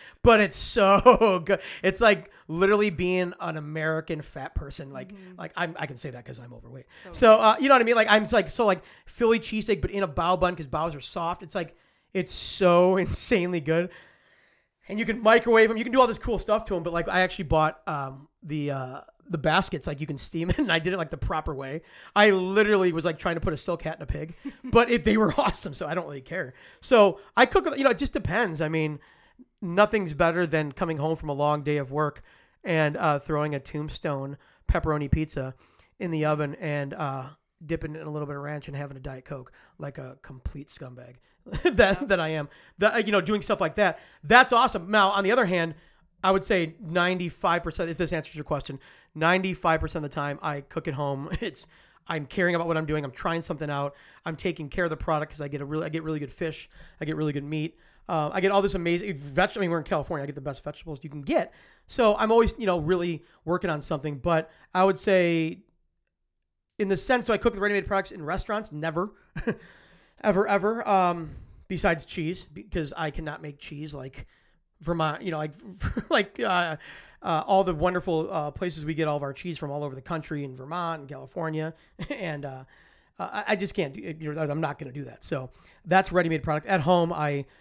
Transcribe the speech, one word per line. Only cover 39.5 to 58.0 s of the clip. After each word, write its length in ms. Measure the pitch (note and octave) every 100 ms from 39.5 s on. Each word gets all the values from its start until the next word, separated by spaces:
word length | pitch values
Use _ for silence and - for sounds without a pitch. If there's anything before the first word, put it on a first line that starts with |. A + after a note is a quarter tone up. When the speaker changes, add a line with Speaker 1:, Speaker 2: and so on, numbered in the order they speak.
| _ _ -
Speaker 1:
like 200 | C#3+ C#3+
a 180 | C3 C3+
complete 440 | - C3 - C#3+ C#3
scumbag 500 | - B2+ B2 B2 B2 _ _ -
<laughs> 0 | F3+
that, 380 | F4 A3 G3 F#3
Speaker 2:
Yeah. 60 | C4+
Speaker 1:
that 120 | F#3
I 100 | D#3+
am. 200 | D#3 D3 - - -
That, 260 | G#3 A3 G#3
you 60 |
know, 80 | G3+
doing 200 | E3 G#3
stuff 180 | G#3 G3
like 140 | - A3+
that, 240 | F#3+ - - _
that's 280 | D3 A#3+ B3+
awesome. 380 | A#3 - G3 E3+
Now, 200 | G#3+ G3
on 120 | G3+
the 80 | G3
other 140 | B3 G3
hand, 300 | F3+ E3 D3+ _ _ _ _
I 60 | F#3
would 140 | F#3+
say 320 | F#3+ F#3+ D#3+ -
ninety-five 840 | F3 F3 F3+ F#3 F3 - F3 E3+
percent, 260 | E3 - E3+
if 80 | D#3+
this 160 | D#3+
answers 220 | E3 D3+ D3+
your 80 |
question, 360 | C#3+ C#3+ - C#3 - - _ D#3
ninety-five 640 | E3 F#3 F#3 F3 E3+ D#3+
percent 260 | D#3+ E3 D3
of 60 |
the 20 |
time 240 | D#3 C#3+ C#3+
I 180 | D#3+ C#3+
cook 260 | C3+ E3 E3
at 60 |
home, 360 | C#3 C#3+ C#3 C#3+ F3
<laughs> 60 |
it's, 240 | A3 - - _ _ _ -
I'm 200 | E3 C#3
caring 260 | - F3+
about 140 | E3+ E3+
what 100 | D#3+
I'm 80 | D#3
doing. 180 | D3+
I'm 60 | C#3
trying 300 | - F3 E3+
something 300 | - D3+ D3+
out. 240 | C#3+ C#3+ - - -
I'm 120 | - D#3
taking 340 | F#3 E3+ C#3+
care 140 | -
of 80 | F3
the 60 | D#3
product 340 | - D#3 D3+
'cause 100 | D3+
I 60 | C#3+
get 140 | C#3+
a 40 | C#3+
really, 180 | D#3 D#3
I 40 |
get 140 | D#3
really 160 | D#3 D3+
good 120 | C#3
fish. 380 | - D#3+ D#3 - - - _
I 60 | D3+
get 100 | D#3
really 180 | D3+
good 100 | C#3+
meat. 320 | C#3+ D#3 D3+ - _ _